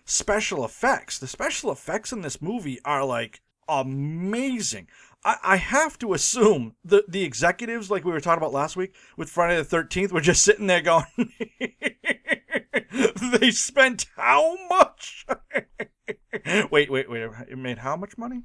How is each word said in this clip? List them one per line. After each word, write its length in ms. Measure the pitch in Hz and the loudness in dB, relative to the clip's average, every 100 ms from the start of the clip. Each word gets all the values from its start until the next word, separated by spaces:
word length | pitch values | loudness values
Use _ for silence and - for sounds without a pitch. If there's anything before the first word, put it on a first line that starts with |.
special 600 | - - - 214 196 160 | -6 -4 0 0 -2 -2
effects. 560 | 117 - 233 - - - | -4 -2 0 0 -2 -12
The 80 | 131 | -12
special 420 | - 294 - 247 | -6 -6 -4 -6
effects 420 | 143 - 180 - | -6 -6 -6 -6
in 100 | 233 | -10
this 200 | 156 - | -8 -8
movie 380 | 160 240 151 123 | -6 -6 -6 -8
are, 200 | 139 143 | -2 -2
like, 360 | 135 120 117 - _ _ - | 0 -2 -6 -10 _ _ -4
amazing. 1200 | 143 131 135 147 165 185 233 269 247 202 101 165 - - _ | -2 -2 -4 -4 -4 -4 -2 -2 -4 -4 -8 -12 -20 -20 _
I, 120 | - 226 | -4 -2
I 120 | - 190 | 2 2
have 420 | - 269 311 - | 2 0 0 -2
to 160 | 226 | -4
assume 600 | 165 - 247 220 165 113 - | -2 0 4 4 4 0 -10
the, 200 | 165 202 208 | 2 4 4
the 160 | 185 | -2
executives, 680 | 170 110 170 180 233 233 190 | -4 0 0 0 -4 -8 -4
like 140 | 196 | -4
we 60 | 170 | -2
were 100 | 160 | -2
talking 220 | 170 165 | 2 2
about 100 | 156 | 0
last 200 | 139 156 180 | -2 -2 -4
week 180 | 190 _ _ - | -8 _ _ -12
with 120 | 160 | -6
Friday 260 | - 170 170 | 0 2 2
the 80 | |
thirteenth, 460 | 147 170 156 180 196 | 0 -2 -2 -2 0
were 80 | 175 | 2
just 220 | 151 - | 4 6
sitting 240 | - 208 202 | 6 4 4
there 140 | 175 | 2
going, 240 | 165 165 - - 240 - 226 - | 4 2 2 -2 -4 -4 -12 -8
<laughs> 0 | 233 - 277 - - - - - - 294 - - - 240 233 - 247 240 | -10 -6 -8 -6 -6 -6 -4 -6 -4 -8 -6 -6 -4 0 0 0 0 2
"They 120 | 254 | 4
spent 560 | - - 285 262 240 - - | 2 0 4 4 2 -8 -2
how 400 | 240 269 320 370 359 | 4 4 4 2 2
much?" 580 | 370 - - - - - | 4 4 2 -18 -12 -8
<laughs> 60 | - - - - - 214 _ - 202 _ - 151 196 - | -8 -6 -8 -8 -12 -14 _ -14 -14 _ -10 -2 -2 2
Wait, 200 | 151 147 | 2 2
wait, 200 | 135 135 | 0 -4
wait. 180 | 117 113 110 123 | -8 -10 -12 -14
It 100 | 131 | -10
made 200 | 127 110 | -8 -8
how 180 | 127 160 | -6 -8
much 200 | 196 - | -8 -12
money? 260 | 240 254 | -12 -12